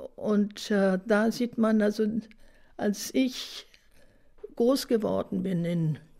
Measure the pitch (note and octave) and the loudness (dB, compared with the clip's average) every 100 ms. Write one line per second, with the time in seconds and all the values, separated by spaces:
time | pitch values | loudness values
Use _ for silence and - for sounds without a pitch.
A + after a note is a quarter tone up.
0 | - - - G#3 G3+ - - G3+ G3 F#3 | -16 -8 0 2 0 -4 -2 2 2 2
1 | A3+ G#3 A3+ A3+ A#3+ - A3 A3 G#3 G#3 | 2 2 2 0 -4 0 2 4 2 2
2 | G#3+ A3 - - - - - - F#3+ G3 | -2 -2 -6 -16 -20 -20 -20 -4 -2 -2
3 | - - C4 - - - - - _ - | -2 0 0 -2 -12 -14 -18 -20 _ -20
4 | - _ - - - - A#3 C4+ - A3+ | -20 _ -20 -20 -16 0 2 2 0 0
5 | G3+ F#3+ - F#3+ F#3 F3 E3+ F3 D#3+ C#3+ | 0 -2 -2 -4 -2 -2 0 0 0 -2
6 | - | -10